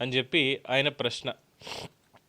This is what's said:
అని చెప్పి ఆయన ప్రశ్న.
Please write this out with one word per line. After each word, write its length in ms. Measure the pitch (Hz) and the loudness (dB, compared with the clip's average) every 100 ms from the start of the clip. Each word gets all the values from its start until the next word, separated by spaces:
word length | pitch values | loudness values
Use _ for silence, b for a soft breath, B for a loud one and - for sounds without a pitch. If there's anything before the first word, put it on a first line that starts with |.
అని 120 | 127 | -2
చెప్పి 480 | 131 127 170 135 139 - | 0 2 2 2 0 0
ఆయన 180 | 131 143 | 2 2
ప్రశ్న. 440 | - 120 - 131 - _ - B B B _ _ - | 0 -2 -4 -8 -10 _ -20 B B B _ _ -20